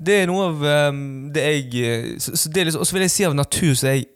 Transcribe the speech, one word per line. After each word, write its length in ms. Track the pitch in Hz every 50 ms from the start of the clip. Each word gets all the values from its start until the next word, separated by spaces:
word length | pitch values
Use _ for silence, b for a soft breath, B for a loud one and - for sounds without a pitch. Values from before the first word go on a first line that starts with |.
| 160
det 200 | 180 208 202 185
er 40 |
noe 220 | 175 180 190 196 175
av, 160 | 160 147 143
ehm, 640 | 147 147 147 147 143 139 139 139 139 135 135 135 143 147
det 80 | 156 135
jeg, 400 | 151 156 143 135 123 120 123 120
eh, 320 | 117 117 113 117 113 117 -
så, 160 | - - 117
så 140 | 165 - 156 156
det 80 | 190
er 40 | 180
liksom, 140 | 160 160 -
og 60 | -
så 60 | - 180
vil 100 | 190 190
jeg 80 | 175
si 140 | - - 202
av 100 | 170 139
natur 360 | 143 139 - - - 190 160 135
så 120 | 127 -
er 80 | 135 135
jeg 120 | 135 120 - _